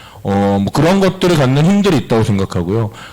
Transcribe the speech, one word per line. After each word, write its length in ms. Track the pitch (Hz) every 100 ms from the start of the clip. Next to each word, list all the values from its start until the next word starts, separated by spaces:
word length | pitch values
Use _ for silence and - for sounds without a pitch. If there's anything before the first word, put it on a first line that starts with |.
| - -
어, 340 | 101 98 101 98
뭐 120 | 98
그런 280 | - 160 196
것들을 360 | 190 185 185 165
갖는 280 | 127 139
힘들이 320 | 160 202 202 147
있다고 260 | - 117
생각하고요. 680 | 107 98 95 95 85 110 104 - -